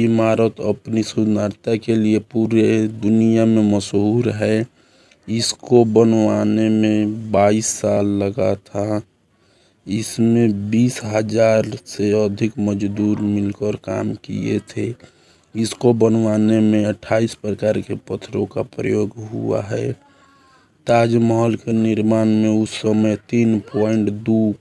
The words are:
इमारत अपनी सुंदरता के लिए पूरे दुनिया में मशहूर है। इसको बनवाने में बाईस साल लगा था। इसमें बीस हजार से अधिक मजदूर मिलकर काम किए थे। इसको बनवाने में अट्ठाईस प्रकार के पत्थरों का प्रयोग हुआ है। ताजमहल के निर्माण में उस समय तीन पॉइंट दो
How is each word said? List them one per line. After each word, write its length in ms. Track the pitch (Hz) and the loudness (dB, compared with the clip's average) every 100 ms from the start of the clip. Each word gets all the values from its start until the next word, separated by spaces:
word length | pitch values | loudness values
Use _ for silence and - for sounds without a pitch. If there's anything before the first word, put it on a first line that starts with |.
इमारत 560 | 117 113 113 110 113 - | 2 2 2 2 0 -2
अपनी 420 | 107 101 - 113 | -4 -4 -4 -4
सुंदरता 720 | 107 - 110 104 104 - 120 110 | -2 -2 0 0 -2 -6 -4 -4
के 180 | 117 | 0
लिए 240 | 113 107 107 | 0 2 0
पूरे 680 | 104 113 113 113 107 110 110 | 0 -2 2 2 4 2 0
दुनिया 560 | 110 101 110 113 113 | -2 0 2 4 4
में 320 | 113 110 104 101 | 4 4 4 2
मशहूर 520 | 98 101 104 117 110 | 0 0 2 2 0
है। 380 | 107 104 110 117 _ _ _ _ _ - | -2 0 0 -2 _ _ _ _ _ -6
इसको 560 | 113 110 - - 123 | -4 -4 -6 2 4
बनवाने 840 | 113 110 113 113 107 104 107 107 110 | 6 4 4 4 2 0 0 0 2
में 640 | 110 107 107 104 110 110 | 2 2 0 -2 -4 -4
बाईस 340 | 101 101 110 110 | 2 2 2 -2
साल 400 | - 104 104 101 | -4 -2 0 0
लगा 480 | 101 98 101 101 | 0 -2 -2 -2
था। 480 | 101 - 101 104 107 - _ _ _ _ _ _ _ - | -2 -6 -8 -4 -6 -8 _ _ _ _ _ _ _ -6
इसमें 840 | 104 110 - 117 117 117 101 104 | -6 -6 0 2 4 2 0 -2
बीस 300 | 110 123 - | 2 0 -2
हजार 680 | 107 107 107 110 113 110 110 120 - | -4 -2 -2 0 2 2 0 -6 -14
से 240 | - 104 107 | -4 0 0
अधिक 280 | 104 101 110 104 | 0 -2 -4 -2
मजदूर 600 | 104 101 101 104 104 104 | -2 -2 -4 -2 -2 0
मिलकर 580 | 104 104 101 101 104 104 | -2 -2 -4 -4 -6 -6
काम 380 | - 104 107 | -6 -6 -6
किए 440 | 107 - 104 110 107 - 107 | -8 -8 -6 -4 -4 -6 -8
थे। 180 | 107 123 - _ _ _ _ | -8 -10 -18 _ _ _ _
इसको 380 | 110 113 - 123 | -6 -6 0 2
बनवाने 680 | 117 110 113 110 107 107 113 | 4 2 2 0 2 2 2
में 240 | 107 107 | 2 2
अट्ठाईस 500 | 104 101 - 110 113 | 0 -4 -2 0 0
प्रकार 460 | - 107 98 107 107 | -4 -8 -4 -2 -2
के 140 | 98 | -4
पत्थरों 520 | 101 - 101 - 104 104 | -10 -8 -12 -8 -6 -6
का 160 | 110 | -6
प्रयोग 680 | - - 110 107 104 113 110 | -8 -6 -4 -2 -2 -6 -12
हुआ 300 | 113 113 107 | -8 -4 -4
है। 500 | 107 113 117 120 _ _ _ _ _ _ _ _ - | -4 -6 -6 -8 _ _ _ _ _ _ _ _ 0
ताजमहल 680 | 117 117 117 117 113 117 | 2 4 2 2 2 0
के 180 | 107 - | -2 -2
निर्माण 540 | 113 110 107 107 110 110 | 0 0 0 2 2 2
में 360 | 107 110 110 | 2 2 0
उस 80 | 110 | -2
समय 460 | - 110 107 107 104 - | -4 -2 2 2 0 -2
तीन 280 | 120 113 110 | 0 2 0
पॉइंट 500 | - 104 107 110 104 | -2 -2 0 0 -2
दो 420 | 104 113 113 107 101 | -4 0 2 2 -2